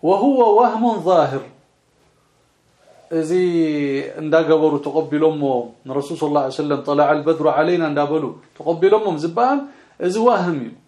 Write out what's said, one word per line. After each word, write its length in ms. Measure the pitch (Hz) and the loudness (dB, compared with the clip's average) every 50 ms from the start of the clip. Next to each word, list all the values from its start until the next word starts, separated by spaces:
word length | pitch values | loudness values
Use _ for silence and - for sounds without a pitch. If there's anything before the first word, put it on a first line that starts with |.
وهو 580 | - 160 190 196 214 285 277 254 233 214 208 214 | 2 0 0 2 2 2 4 4 4 4 6 4
وهم 400 | 247 226 233 226 233 240 220 196 | 4 2 2 0 0 0 -2 0
ظاهر. 400 | 156 175 185 170 143 135 131 135 - - - _ _ _ _ _ _ _ _ _ _ _ _ _ _ _ _ _ _ _ _ _ _ _ _ _ _ _ _ _ _ _ | 0 2 4 4 2 2 -2 -6 -10 -10 -20 _ _ _ _ _ _ _ _ _ _ _ _ _ _ _ _ _ _ _ _ _ _ _ _ _ _ _ _ _ _ _
إذي 1040 | 165 160 160 156 175 185 185 180 170 165 160 156 151 147 143 139 135 139 139 - - 160 | -4 -4 -2 0 0 0 0 2 2 0 0 0 0 -2 -2 -2 -2 -4 -6 -8 -10 -8
اندا 200 | 156 156 156 160 | -4 2 2 2
قبروا 400 | 160 147 160 156 151 156 147 139 | 4 4 2 4 4 2 0 0
تقبل 460 | 143 143 135 160 156 139 147 151 156 | -4 -2 -4 -4 -2 -2 -2 2 2
أمه، 460 | 160 151 147 143 139 131 120 120 117 - _ _ | 2 2 0 -2 -2 -2 -2 -4 -6 -14 _ _
الرسول 320 | 131 131 143 139 - 170 160 | -8 -6 -6 -6 -6 -6 -6
صلى 100 | 160 147 | -4 0
الله 120 | 147 147 | 0 0
عليه 140 | 135 131 131 | -2 -2 -4
وسلم: 260 | - 156 147 147 131 | -6 -4 -4 -4 -4
"طلع 320 | - - 143 143 147 143 | -2 -2 0 2 2 2
البدر 360 | 151 151 143 156 165 - - 156 | 2 0 0 -2 -2 2 0 0
علينا"، 380 | 135 143 156 170 180 170 165 | 2 2 0 0 0 0 -2
اندا 180 | 151 147 143 147 | -2 -2 -2 -2
بلو 320 | 143 151 156 139 120 - - _ _ _ _ | -2 -2 -4 -4 -6 -10 -14 _ _ _ _
تقبل 360 | - 165 170 160 180 196 208 | -4 -4 -2 2 4 4 4
أمه 220 | 220 220 202 165 | 4 2 -2 -4
زبان، 440 | 147 151 170 165 202 240 254 285 285 277 - - - _ _ _ _ | -4 -6 -6 -2 0 0 0 0 -2 -4 -8 -18 -20 _ _ _ _
إذي 180 | 170 180 185 220 | -6 -4 -2 2
وهم 460 | 226 247 233 196 180 180 165 139 120 | 2 2 2 2 0 -2 -4 -6 -8
يو. 60 | 110 - _ _ | -10 -14 _ _